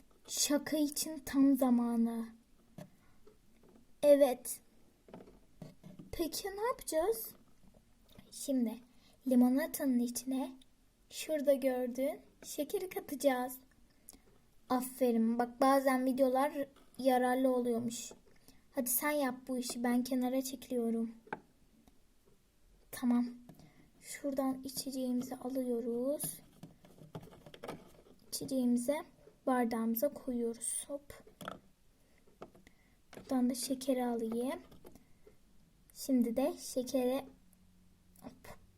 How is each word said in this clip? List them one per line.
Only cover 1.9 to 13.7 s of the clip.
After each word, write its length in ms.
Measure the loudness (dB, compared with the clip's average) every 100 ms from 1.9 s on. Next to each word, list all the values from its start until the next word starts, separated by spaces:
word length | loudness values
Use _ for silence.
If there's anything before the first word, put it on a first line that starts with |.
| 0 0 -2 -8 -14 _ _ _ -18 -18 -20 -20 -20 -20 -20 -20 -20 -20 -20 -20 2
Evet. 580 | 8 8 8 4 -8 -12 -16 -20 -20 _ -20 -20 -20 -20 -20 -20 -20 -18 -20 -20 -10
Peki 360 | -6 -4 -4 -8
ne 180 | -2 -2
yapacağız? 640 | -2 -2 0 2 0 -6 -14 -20 -20 -20 -20 -20 _ _ -20 -20
Şimdi 500 | -10 -2 0 0 -4 -14 -20 -20 -10 2
limonatanın 680 | 6 6 4 0 -2 0 2
içine 540 | 0 -4 -4 -4 -4 -10 -20 _ _ _ _
şurada 440 | -12 -4 0 2
gördüğün 680 | 2 2 0 -2 -2 -2 -4 -12 _
şekeri 460 | -10 -8 -4 -4 -6
katacağız. 680 | -8 -8 0 2 2 0 -8 -18